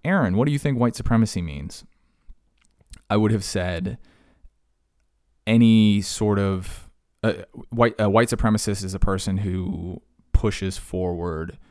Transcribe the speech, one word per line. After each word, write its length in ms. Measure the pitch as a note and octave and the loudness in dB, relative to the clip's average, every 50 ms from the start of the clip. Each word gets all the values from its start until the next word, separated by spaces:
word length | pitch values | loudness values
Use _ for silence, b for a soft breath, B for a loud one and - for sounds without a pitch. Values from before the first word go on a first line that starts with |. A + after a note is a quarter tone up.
| - | -2
"Aaron, 320 | D#3 F#3+ F#3+ C#3 F#2 F2+ | 0 0 2 2 2 2
what 80 | G#2 B2+ | 2 2
do 60 | D3 | 0
you 80 | D3 C#3+ | 0 0
think 200 | - D3 C3+ A#2+ | -2 -2 0 0
white 160 | A#2+ A#2 - | 0 0 0
supremacy 460 | - - - A#2+ A2+ A2+ G#2 - - | -2 -2 2 2 2 2 2 0 -4
means?" 420 | F2 D#2+ C#2+ C#2+ D2 - - - - - _ _ _ _ _ _ _ - - _ _ _ _ _ _ _ _ _ _ _ - - _ - | -6 -6 -8 -10 -10 -12 -14 -16 -20 -20 _ _ _ _ _ _ _ -20 -20 _ _ _ _ _ _ _ _ _ _ _ -20 -14 _ 0
I 80 | G#2 | 2
would 140 | G#2 A2 G#2 | 2 2 2
have 120 | A2 G#2 G2 | 2 0 -2
said 540 | - - G2 F2+ F2+ F2+ E2+ F#2 F#2+ B2 b b b b b b b b b b - _ _ _ _ _ _ _ _ _ _ _ _ _ _ _ _ _ _ _ | -4 -4 -4 -2 -4 -4 -4 -6 -6 -8 b b b b b b b b b b -20 _ _ _ _ _ _ _ _ _ _ _ _ _ _ _ _ _ _ _
any 540 | G#2+ A2+ A#2 A#2 A2+ A2+ A2 G#2+ G#2+ G#2 G#2 | 2 4 6 6 8 8 6 6 6 4 2
sort 360 | F#2+ - - - G#2+ G#2 G2+ | -2 -4 -4 -2 0 0 2
of, 520 | G2+ G2 G2 F#2+ F#2 F#2 - - - - - - _ _ _ _ _ - | 2 0 0 -2 -4 -6 -8 -12 -12 -16 -20 -20 _ _ _ _ _ -4
uh, 100 | A2+ D#2+ F2+ - - - - - - | -4 -4 -4 -8 -18 -20 -20 -16 -6
white, 240 | A2+ A#2 A#2 A#2 - | 0 0 0 2 2
a 120 | - G#2+ G#2 | 0 0 2
white 200 | G2 A2+ B2 - | 4 4 2 2
supremacist 540 | B2 A2 - A2 G#2+ G#2 - A2 G2+ G2 G2 | 0 0 2 2 2 2 0 -2 -4 -4 -4
is 100 | F#2 F#2+ | -6 -2
a 60 | F#2+ | 0
person 380 | - G2+ F#2+ F#2+ - G2+ F#2+ | 0 0 0 0 -2 -2 -2
who 680 | G2 G2+ F#2+ F#2 F#2 F2+ F#2+ F#2+ E2 E2+ F2+ F2+ - - _ _ _ _ _ - | -2 -2 -2 -4 -4 -4 -6 -6 -8 -8 -10 -12 -12 -16 _ _ _ _ _ 0
pushes 440 | - - G#2+ G2 - G2 F#2+ F#2 | 2 2 0 -2 -2 -4 -6 -6
forward 800 | - - - - F#2 F#2 F2+ F2 E2+ E2+ F2 D#2+ D#2+ E2 F2 - b b b | -8 -10 -8 -6 -4 -4 -4 -4 -4 -6 -6 -6 -6 -8 -10 -12 b b b